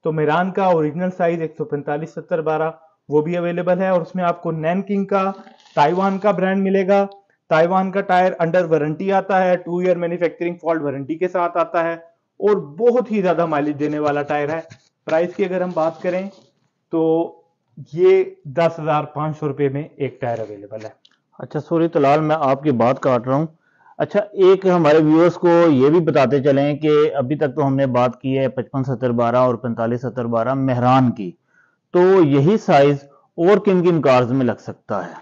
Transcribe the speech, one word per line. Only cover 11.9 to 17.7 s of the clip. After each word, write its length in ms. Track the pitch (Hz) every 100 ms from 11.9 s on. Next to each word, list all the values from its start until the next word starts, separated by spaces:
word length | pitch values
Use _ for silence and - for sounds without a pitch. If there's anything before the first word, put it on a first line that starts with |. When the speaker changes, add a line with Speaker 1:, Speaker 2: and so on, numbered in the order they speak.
| 165 - _ _ _
Speaker 1:
और 200 | 202 196 147 151
बहुत 360 | 240 240 247
ही 100 | 214
ज्यादा 240 | 185 160 165
mileage 300 | 147 147 143
देने 220 | 147 151
वाला 220 | 147 147
tire 260 | 143 147 143
है। 100 | 165 - - _ _ -
Price 280 | 160 175
की 100 | 175
अगर 180 | 190 185
हम 100 | 180
बात 260 | 160 160 160
करें 260 | 185 180 196 - _ _ _ _ _
तो 100 | 160 160 160 165 - _ _ _